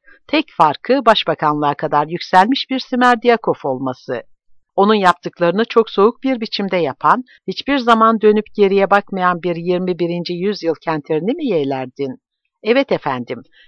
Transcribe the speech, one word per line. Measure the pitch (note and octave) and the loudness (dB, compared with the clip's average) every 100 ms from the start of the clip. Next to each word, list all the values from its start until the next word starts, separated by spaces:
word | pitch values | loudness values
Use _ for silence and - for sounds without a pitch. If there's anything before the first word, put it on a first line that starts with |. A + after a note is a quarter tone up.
| _ - - | _ -20 -4
Tek | D4+ - - | -4 -2 0
farkı | D#3+ - - C4+ A#3 | 0 0 0 2 2
başbakanlığa | G#3+ - D#3 D#3 D3+ D3 | 2 0 -2 -2 0 -2
kadar | C#3+ D#3 D3 D3+ | -2 -2 -2 -2
yükselmiş | E3+ - F#3 G3+ C4+ - | -6 0 2 4 0 -4
bir | C4 | -8
Simerdyakov | - B3 B3 A#3+ A#3+ A#3 - D#3 | -4 0 2 2 2 2 0 -4
olması." | D3 C3 C3 B2+ - B2 - _ _ - _ - | -4 -4 -6 -8 -8 -10 -10 _ _ -20 _ 0
"Onun | G3 | 2
yaptıklarını | G#3+ F#3+ F3 F3+ - F3 F#3 | 4 2 0 -4 -2 0 0
çok | A#3 A#3 A3 | 0 0 0
soğuk | - G3+ B3 | 2 2 2
bir | C4 B3+ | -4 -4
biçimde | G#3+ - G3 F#3 | -6 -6 -4 -2
yapan, | D3+ B2 D3+ G3+ B3+ _ - | -2 0 2 2 -2 _ -12
hiçbir | F#3+ - C#4 | -8 -4 0
zaman | A#3 A3+ A3+ A3+ | 2 4 4 4
dönüp | G#3+ G#3+ G#3+ - | 2 2 0 0
geriye | G3 G3 G3 | 2 4 2
bakmayan | G3+ - F#3+ F3+ F3 | 2 0 -2 -2 0
bir | F3+ E3+ | -4 -4
yirmi | E3+ F3+ F#3 E3+ | -2 -2 -2 -2
birinci | E3+ F3 E3 | -4 -4 -6
yüzyıl | F3 F#3+ G3+ E3 D3+ | -4 -4 -2 -4 -4
Kenterini | - D#3 - D#3 F3 | -4 -6 -2 -2 -2
mi | E4+ D4 | -4 -2
yeğlerdin?" | F3 C#3 C3+ C3 - C3+ B2+ _ _ _ _ | -2 -2 -4 -8 -8 -8 -10 _ _ _ _
"Evet | - A#3+ C#4 | -2 0 0
efendim, | E3 - B2+ A#2+ A#2+ - _ | -2 -2 -6 -6 -12 -14 _